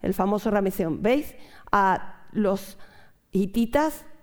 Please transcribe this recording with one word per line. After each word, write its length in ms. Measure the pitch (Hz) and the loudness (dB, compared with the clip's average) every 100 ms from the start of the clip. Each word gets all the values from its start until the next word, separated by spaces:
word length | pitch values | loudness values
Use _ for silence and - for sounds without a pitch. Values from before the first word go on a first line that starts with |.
el 100 | 170 | -2
famoso 380 | 190 196 208 226 | 0 0 0 0
Ramesseum. 500 | 208 196 190 170 147 | 0 0 -2 -2 0
¿Veis? 320 | 208 269 302 - - - - | 2 0 -2 -12 -20 -20 0
A 500 | 202 196 185 - - - | 4 4 2 -2 -12 -8
los 460 | - 208 196 - - - - - _ _ | 0 0 0 -4 -18 -20 -20 -20 _ _
hititas 760 | 190 196 208 233 285 311 302 - - | -2 0 0 2 2 0 -4 -16 -20